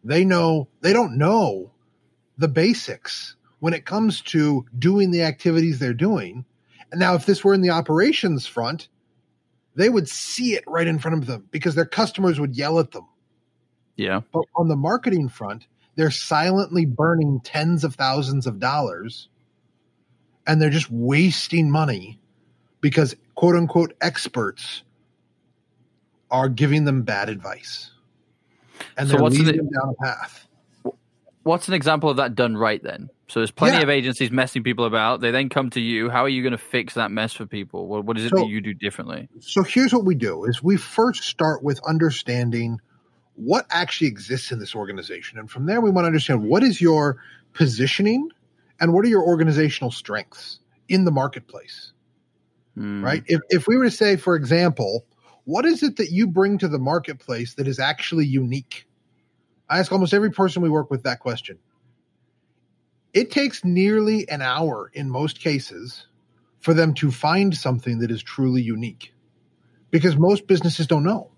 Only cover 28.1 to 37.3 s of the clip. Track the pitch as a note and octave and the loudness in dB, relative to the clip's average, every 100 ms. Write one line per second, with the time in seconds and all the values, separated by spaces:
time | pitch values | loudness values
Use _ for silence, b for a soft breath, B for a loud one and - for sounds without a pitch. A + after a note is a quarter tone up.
28.1 | _ _ _ _ B B B B - C#3 | _ _ _ _ B B B B -4 2
29.1 | C#3+ D3+ D3 D#3 D#3+ D3 C#3 C3+ C3 C3+ | 4 4 4 4 2 -2 -4 -4 -4 -6
30.1 | A2 - - _ _ _ _ B2 - _ | -8 -12 -18 _ _ _ _ -14 -14 _
31.1 | _ _ _ D#3 F3 - F#3 C#3+ D#3 D3+ | _ _ _ -2 -2 0 0 2 2 2
32.1 | C3+ C3 A#2 A#2+ G#2+ A2 G#2+ - - - | 0 -2 0 0 2 0 -2 -6 -12 -16
33.1 | _ _ A2+ A2+ - E3 F3 C#3+ C#3+ B2+ | _ _ -4 -4 2 2 4 2 2 0
34.1 | B2 B2 B2+ B2+ B2+ A#2 A#2 A#2 A2 A2 | -4 -2 0 -2 -2 -4 -2 0 0 0
35.1 | B2+ A#2 B2 C3+ C#3 C3 B2 A#2 A2+ A#2 | 0 0 0 0 -2 -2 -4 -2 -2 -2
36.1 | B2 C3+ C3 B2+ A#2 - B2+ - - G#2+ | 0 0 -2 -2 -4 -4 -4 -4 -6 -4
37.1 | G#2+ A2+ | -4 -6